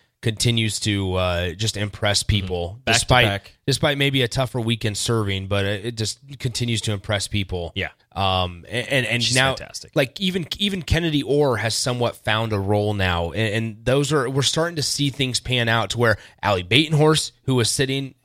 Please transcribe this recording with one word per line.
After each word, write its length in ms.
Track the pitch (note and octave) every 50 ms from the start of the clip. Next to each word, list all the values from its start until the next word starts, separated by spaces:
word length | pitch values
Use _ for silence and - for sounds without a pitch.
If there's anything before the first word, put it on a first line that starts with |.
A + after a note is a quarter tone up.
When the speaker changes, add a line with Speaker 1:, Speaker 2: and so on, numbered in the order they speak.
| _ _ _ _
Speaker 1:
continues 600 | - A#2 G#2+ - - A#2+ A#2 A2+ A2 G#2+ - -
to, 340 | - G#2+ G2+ G2 G2 F#2 F2+
uh, 360 | F#2 F#2 F2+ F2 F2 F2+ F2+
just 240 | D#2+ G2 A2+ G#2+ -
impress 460 | G2+ G#2 G2 - - A2 G#2 G2 - -
Speaker 2:
Mm-hmm. 40 | -
Speaker 1:
people, 520 | G#2+ G2+ F#2 F#2 F#2 F2 E2+ F2+ G#2 B2+ -
Speaker 2:
Back 100 | A2+ A2+
to 40 | A#2+
Speaker 1:
despite, 260 | - - C3 B2 A#2+
Speaker 2:
back. 300 | G#2 G2+ G2 - - - _ _
Speaker 1:
despite 320 | C#3 C3 - E3+ D3+ C#3+ C#3
maybe 240 | C#3 C#3 C3+ C3+
a 60 | B2 A2+
tougher 320 | - C3+ C3 - - B2
weekend 380 | A2 A#2 A#2 G#2+ - G#2+ G2+ -
serving, 480 | - - A#2 A2+ G#2 G2 G2 F#2+ G2
but 180 | G2 G2+ G2+ G2
it, 200 | G2 G#2+ G2 G2+
it 100 | A#2+ A#2
just 220 | A2 A2 G#2 - - C#3 C#3 C#3 -
continues 400 | - B2+ A2+ - A#2+ A#2 A2+ G#2
to 100 | - A2+
impress 360 | G#2 G2 - - G#2+ G2 - -
people. 420 | - G#2 F#2 - F#2 F2 E2+ D#2+ -
Speaker 2:
Yeah. 140 | G2 E2+ C#2+ - _ _ _ -
Speaker 1:
Um, 480 | F2+ G2 F#2+ F#2 F#2 F2+ F2+ F2 F2 - -
and, 200 | G2+ B2 A#2 -
and, 180 | C3+ C3 A#2+
and 160 | G#2+ A#2 A#2+
Speaker 2:
She's 140 | A2+ A#2 B2+
Speaker 1:
now, 180 | C3 C3 C3+ B2
Speaker 2:
fantastic. 380 | G2 - - - - - - -
Speaker 1:
like, 260 | D#3 C#3 A#2+ - -
even, 260 | G3 F#3 F3+ F#3+ D3+ - - -
even 240 | G3+ G3+ G3 F3+
Kennedy 400 | D3 - D#3+ E3 F3 E3 D3 C#3+
Orr 340 | - G#2+ C#3+ D3 D3 C3+ A#2 G#2
has 180 | A#2 A2+ -
somewhat 400 | - - C3 B2 A#2+ A#2+ A2+ -
found 360 | - - A2+ G#2+ A2 A2+ A2
a 60 | G#2+ G2
role 360 | G2 G2 G#2 G#2 G#2 G#2+ G#2+
now, 360 | G2 F#2+ F2+ F2 F2 E2+ E2+
and, 240 | D2 G#2 A2+ G#2+ G2+
and 300 | A2+ A2+ A2+ G#2 A2 A2+
those 280 | B2 C3 C#3+ C#3+ C3+
are, 160 | D#3 C#3+ B2 B2+
we're 140 | C3+ C#3+
starting 320 | B2+ - - D#3+ E3 E3+ F3
to 60 | D#3
see 280 | B2 - - - C#3+ C#3
things 280 | B2 - C3 B2+ A#2 -
pan 300 | - B2 B2+ B2 A#2 A2+
out 220 | A2+ A#2 G#2 F#2+
to 80 | - A#2
where 180 | A#2+ A2+ G#2 - - - - _
Allie 220 | - G#2 G2+ F#2 F2+
Batenhorst, 640 | F2 A2+ C#3+ D#3+ D3+ D#3+ C#3+ D3+ D#3 D#3 D3+ - - - _ _
who 100 | C3+ C3
was 160 | B2 A2+ -
sitting 460 | - - C3+ C3 C3+ C#3 C3+ C3 - _